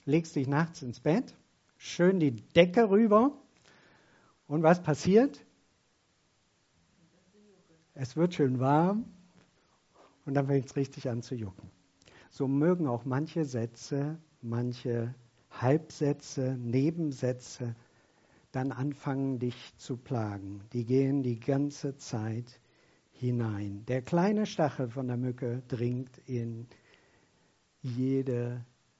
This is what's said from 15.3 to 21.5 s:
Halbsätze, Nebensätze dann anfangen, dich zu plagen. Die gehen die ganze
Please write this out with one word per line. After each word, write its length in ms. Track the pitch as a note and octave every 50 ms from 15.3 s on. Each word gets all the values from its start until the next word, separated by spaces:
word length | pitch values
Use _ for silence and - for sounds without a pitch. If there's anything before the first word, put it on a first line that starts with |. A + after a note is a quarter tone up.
| _ _ _ _
Halbsätze, 1080 | - - A#2 C3 D3 D#3+ D#3+ - - - D3+ C#3 C#3+ - - - - C#3+ B2+ C3 C3+ B2
Nebensätze 1160 | A#2+ A#2 A#2+ C3+ C#3 E3 E3 E3+ D#3+ D3 C3 A#2+ B2+ B2 B2 B2 - - - - B2 A#2 A2+ - _ _ _ _ _ _ _ _ _ _ _ _ _ _
dann 180 | - C3 C3 C#3
anfangen, 680 | A#2 A#2 C3 D3 C3+ - - D3 C3 C3+ C3+ C3+ C3 A#2
dich 380 | B2 B2 - - - - - -
zu 180 | - - B2
plagen. 640 | A#2+ - - C3+ A#2 G#2+ G#2 G2+ G2 G2 G2 G2+ G2+ G#2 -
Die 120 | - B2 A2+
gehen 380 | A2+ B2+ C3+ C3+ C3+ C#3+ C#3
die 180 | B2+ B2 A#2 A2+
ganze 560 | - C#3+